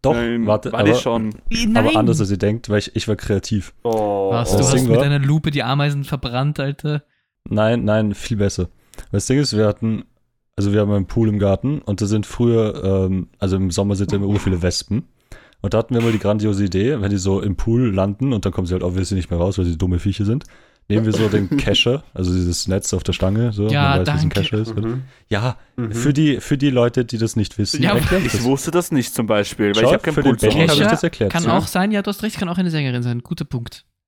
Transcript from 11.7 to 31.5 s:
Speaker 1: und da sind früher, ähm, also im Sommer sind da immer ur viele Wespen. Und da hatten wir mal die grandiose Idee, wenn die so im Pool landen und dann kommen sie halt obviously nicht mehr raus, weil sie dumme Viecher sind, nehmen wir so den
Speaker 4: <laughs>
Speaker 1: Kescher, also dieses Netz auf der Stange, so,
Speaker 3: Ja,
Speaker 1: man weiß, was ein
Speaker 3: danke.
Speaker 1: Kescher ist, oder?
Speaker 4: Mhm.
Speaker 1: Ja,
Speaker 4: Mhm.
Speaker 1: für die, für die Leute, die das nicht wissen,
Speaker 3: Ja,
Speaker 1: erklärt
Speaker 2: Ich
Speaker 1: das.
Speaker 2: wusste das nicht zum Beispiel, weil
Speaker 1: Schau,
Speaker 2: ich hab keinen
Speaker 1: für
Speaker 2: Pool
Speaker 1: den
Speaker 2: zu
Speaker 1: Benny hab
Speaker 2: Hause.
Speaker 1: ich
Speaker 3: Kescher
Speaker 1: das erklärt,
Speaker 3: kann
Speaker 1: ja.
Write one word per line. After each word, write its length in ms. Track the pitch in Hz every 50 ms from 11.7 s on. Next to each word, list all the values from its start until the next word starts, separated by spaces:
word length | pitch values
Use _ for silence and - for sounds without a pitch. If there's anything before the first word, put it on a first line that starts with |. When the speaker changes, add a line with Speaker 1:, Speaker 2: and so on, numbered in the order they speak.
| 151 147
Speaker 1:
und 180 | - - 101 92
da 60 | 110
sind 200 | 98 107 107 104
früher, 800 | - - - 120 120 117 113 110 107 - - - 95 98 95 95 92
ähm, 180 | 95 92 - - _ _
also 160 | - 92 95
im 120 | 95 95 92
Sommer 240 | 82 104 98 101 101
sind 160 | 95 101 82 104
da 20 |
immer 100 | 98 98
ur 120 | 98 104 101
viele 220 | - 101 95 85
Wespen. 460 | 87 90 87 - - - 101 120 - _ _ _ _ _ - - - _ _ _
Und 120 | - 98 -
da 60 | 110
hatten 140 | 113 - 127
wir 60 | 117
mal 100 | 113 117 110
die 60 | 101
grandiose 440 | - 101 107 107 104 107 101 95 104
Idee, 380 | 95 87 92 101 127 151 117
wenn 80 | 98 98
die 80 | 101
so 240 | 98 90 98 95 98
im 140 | - 104 90
Pool 360 | - - 113 113 120 127 113 98
landen 380 | 95 95 101 101 - 131 139 127
und 120 | 101 -
dann 80 | 98 87
kommen 140 | - 92
sie 60 | 87 92
halt 100 | 92 90
obviously 320 | 90 87 95 92 - 98
nicht 120 | 95 87 -
mehr 80 | 87 85
raus, 180 | 85 98 98
weil 80 | - 90
sie 120 | 87 85
dumme 220 | 78 92 90 90 85
Viecher 240 | - 101 98 - 104
sind, 220 | 101 117 147 - - - - _ _ _ _ _
nehmen 180 | - 101 107 110
wir 60 | 110
so 160 | 107 107 110
den 220 | 104 101 107 98 92
Speaker 4:
<laughs> 80 | 151
Speaker 1:
Kescher, 460 | 139 - - 98 - - 120 127 - - - -
also 200 | - 92 90 90
dieses 340 | 92 90 87 85 - - -
Netz 240 | 92 98 - - -
auf 100 | 92 -
der 80 | - 85
Stange, 380 | - 92 92 101 113 120 120
so, 160 | 107 101 104
Speaker 3:
Ja, 220 | 110 135 143 143 139
Speaker 1:
man 100 | 139 139
weiß, 80 | 143
was 60 | 147 147 151 156
ein 60 | 151
Speaker 3:
danke. 100 | - 104
Speaker 1:
Kescher 160 | - - - 107
ist, 120 | 110 113
oder? 160 | 110 101 107
Speaker 4:
Mhm. 140 | 113 120 131 131 - - _ _ _
Speaker 1:
Ja, 280 | 104 101 113 127 120 - - _ _
Speaker 4:
Mhm. 160 | - 120 110
Speaker 1:
für 220 | 107 117 123 147 139
die, 260 | 143 156 147 135 -
für 180 | - - 151
die 120 | 135 139 143
Leute, 340 | 127 123 120 120 120 127 123
die 140 | 117 -
das 180 | 110 113 110 -
nicht 220 | 117 101 - -
wissen, 240 | - 104 - 160 151 151
Speaker 3:
Ja, 120 | 180 208
Speaker 1:
erklärt 300 | - 156 - 180 190 165
Speaker 2:
Ich 60 | 120 -
Speaker 1:
das. 100 | 123 117
Speaker 2:
wusste 280 | 127 139 139 - 165
das 200 | 156 175 170 - 165
nicht 200 | 135 117 - -
zum 120 | - 117
Beispiel, 480 | 104 110 104 101 - - - 107 101 101
weil 80 | 110 113
Speaker 1:
Schau, 40 | 131
Speaker 2:
ich 40 | 131
hab 80 | 135 -
keinen 100 | 165 151
Speaker 1:
für 80 | 147
Speaker 2:
Pool 100 | 135 135 123
Speaker 1:
den 60 | -
Speaker 2:
zu 80 | -
Speaker 1:
Benny 140 | 107 113 151
hab 80 | 165 170
Speaker 2:
Hause. 40 | 147
Speaker 1:
ich 40 | 143
Speaker 3:
Kescher 120 | 202 214
Speaker 1:
das 120 | 226 - -
erklärt, 280 | 165 - - 214 196 -
Speaker 3:
kann 100 | 170 170
Speaker 1:
ja. 140 | -